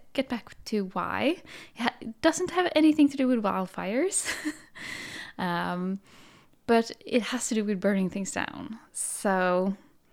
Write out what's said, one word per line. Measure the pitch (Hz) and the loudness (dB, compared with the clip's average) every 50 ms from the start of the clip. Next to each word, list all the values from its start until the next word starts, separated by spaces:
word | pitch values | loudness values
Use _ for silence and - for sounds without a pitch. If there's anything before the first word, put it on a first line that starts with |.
| - - - | -14 -8 -4
get | - 262 - | -4 -4 -2
back | 247 214 - - - - - | -4 -8 -8 -10 -18 -18 -8
to | - 220 208 196 185 - | -4 -2 -2 -2 -2 -4
why. | 180 175 - - 190 220 269 359 - - - - - - - - | -4 -4 -2 -2 0 2 0 0 -2 -6 -16 -18 -18 -18 -14 -8
It | - | -4
ha-, | 240 233 - - | -2 -2 -2 -4
it | - 226 - - | -8 -12 -2 2
doesn't | - 320 320 - 370 330 | 2 2 2 2 0 0
have | 339 359 359 339 - | 0 0 2 2 4
anything | 311 311 311 302 311 294 285 | 6 6 6 8 8 6 6
to | 277 | 6
do | 269 262 | 2 2
with | 254 254 233 | 2 2 2
wildfires, | 208 196 185 190 185 180 - 175 175 185 214 262 339 392 - - - - - - - 311 - - - - - - - - | 2 0 0 0 -2 -4 -6 -6 -4 -2 0 0 0 0 0 -2 -2 -4 -6 -6 -6 -8 -8 -8 -12 -20 -18 -14 -12 -12
<laughs> | - - - - - - - - - - | -12 -12 -12 -12 -12 -14 -14 -12 -8 -6
um, | 185 180 175 170 175 175 180 180 185 185 190 196 - - - - - - - - _ _ _ _ _ | -4 -2 -2 -2 -2 -2 -2 -2 -2 -2 -4 -6 -8 -14 -20 -20 -20 -20 -20 -20 _ _ _ _ _
but | - 233 226 233 - - - - | 4 4 4 4 2 -4 -12 -4
it | - - 247 202 | 0 0 0 0
has | - 254 240 - - | 0 -4 -4 -2 0
to | 233 | 0
do | 220 208 | 0 0
with | 208 208 180 | 0 0 0
burning | - 196 202 190 190 180 | 2 2 2 2 0 0
things | - 202 190 - | -2 -4 -6 -6
down. | - - - - - - - - 220 233 - - | -6 -6 -6 -6 -8 -10 -10 -10 -12 -14 -16 -12
So | - - - - - - - 202 190 185 180 180 180 180 185 196 196 - - _ _ _ _ _ | -10 -8 -6 -6 -6 -2 0 0 2 2 2 2 2 2 2 0 -2 -4 -8 _ _ _ _ _